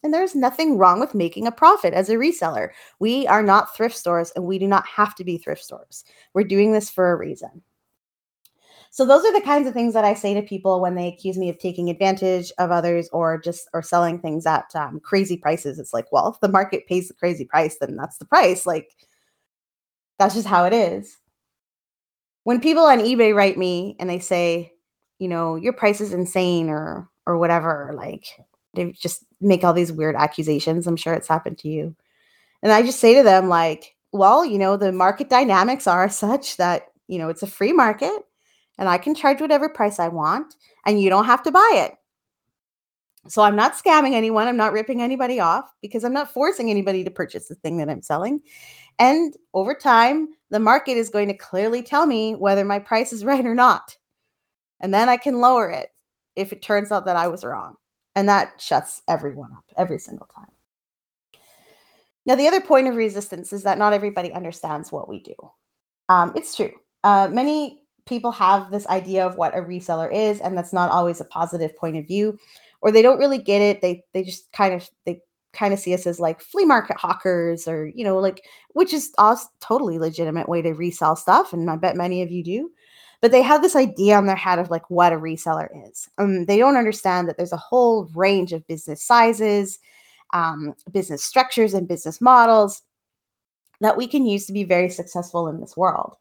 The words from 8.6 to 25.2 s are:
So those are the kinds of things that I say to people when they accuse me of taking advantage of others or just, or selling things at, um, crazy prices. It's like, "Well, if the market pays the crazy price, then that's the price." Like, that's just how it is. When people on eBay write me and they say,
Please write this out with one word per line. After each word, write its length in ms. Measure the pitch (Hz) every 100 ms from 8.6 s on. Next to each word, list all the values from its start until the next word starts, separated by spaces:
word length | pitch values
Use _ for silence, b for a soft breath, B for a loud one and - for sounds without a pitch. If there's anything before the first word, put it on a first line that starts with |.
| b b b
So 160 | - 254
those 180 | 277
are 80 | 415
the 140 | 403 339
kinds 220 | 294 262
of 60 |
things 200 | 240 233
that 100 | 220
I 100 | 208
say 200 | 208 208
to 80 | 202
people 380 | 208 190 190 185
when 160 | 180 180
they 100 | 175
accuse 320 | 175 196 185
me 100 | 180
of 120 | 170
taking 300 | 185 175 175
advantage 600 | 170 190 190 190 180 180 -
of 140 | 175
others 360 | 175 170 170 170
or 260 | 165 165 160
just, 300 | 170 170 -
or 100 | 165
selling 360 | 160 175 170 175
things 280 | 170 156 165
at, 280 | 151 -
um, 240 | 160 143 151
crazy 380 | - 196 190 175
prices. 420 | 151 165 147 139
It's 140 | 135
like, 180 | 117 -
"Well, 160 | 135 -
if 140 | 226
the 80 | 202
market 400 | 190 196 196 _
pays 180 | 180 180
the 80 |
crazy 300 | - 175 170
price, 320 | 127 151 156 -
then 180 | 139
that's 240 | 139 156 -
the 60 |
price." 420 | - 320 208 180 180
Like, 300 | 160 - _ _ _ _ _ _ _ _ _ _ _ _ _
that's 160 | 196
just 140 | 208 196
how 160 | 185
it 80 | 175
is. 440 | 226 185 190 202 _ _ _ _ _ _ _ _ _ _ _ _ _
When 180 | - 247
people 220 | 311 320
on 160 | 320 254
eBay 340 | 220 247 220
write 240 | 208 196 185
me 380 | 185 175 196 -
and 100 | 180
they 80 | 180
say, 540 | - 180 175 170 165 _ _ _ _ _